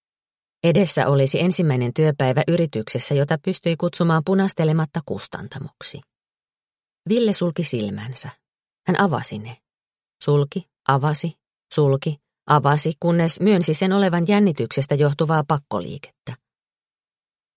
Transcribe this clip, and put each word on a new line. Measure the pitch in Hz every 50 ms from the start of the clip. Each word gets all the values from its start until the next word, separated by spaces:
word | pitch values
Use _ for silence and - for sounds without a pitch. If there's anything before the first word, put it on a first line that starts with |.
| _ _ _ _ _ _ _ _ _ _ _ _ -
Edessä | 170 151 196 196 - - 156 -
olisi | 131 143 139 135 135 - -
ensimmäinen | 165 180 180 - 170 151 131 127 120 120 -
työpäivä | - 156 156 143 - 135 127 123 139 -
yrityksessä, | 147 170 170 165 147 - 110 107 - - 120 - - 147
jota | 139 143 143 165 147 -
pystyi | 190 185 - - 170 165
kutsumaan | 151 175 175 - - 175 165 160 160 147
punastelematta | 185 196 190 190 190 - - 160 156 156 160 160 - - 165 -
kustantamoksi. | - 196 196 - - - - - - - 135 - - - - - - - 127 - _ _ _ _ _ _ _ _ _ _ _ _ _ _ _ _ _ _ _ - 165
Ville | 220 240 226 214 196
sulki | - 180 170 151 - 160
silmänsä. | - - 113 104 101 101 104 104 127 123 - - 123 - _ _ _ _ _ _ _ _ _ _
Hän | - 175 -
avasi | 202 180 131 110 - - 104 107
ne. | 107 117 120 - _ _ _ _ _ _ _ _ _ _ _ - -
Sulki, | 147 147 147 143 143 - - - _ _ _ _
avasi, | - 135 135 135 156 151 - - 160 - _ _ _ _ _ _ - -
sulki, | 156 147 139 135 135 - 160 151 - _ _ _ _ _
avasi, | - 151 147 - 143 147 151 - 160 160 -
kunnes | - 170 170 170 165 165 - -
myönsi | 175 214 208 175 175 - 156
sen | - 190 185 190
olevan | 202 196 185 170 175 170
jännityksestä | 170 202 208 208 190 147 - 117 - - 135 135 - 151
johtuvaa | 139 147 143 143 143 160 151 160 156 147
pakkoliikettä. | - 160 143 - - 113 98 85 - - 139 - - _ _ - - 123 - _ _ _ _ _ _ _ _ _ _ _ _ _ _ _ _ _ _ _ _ _ _ _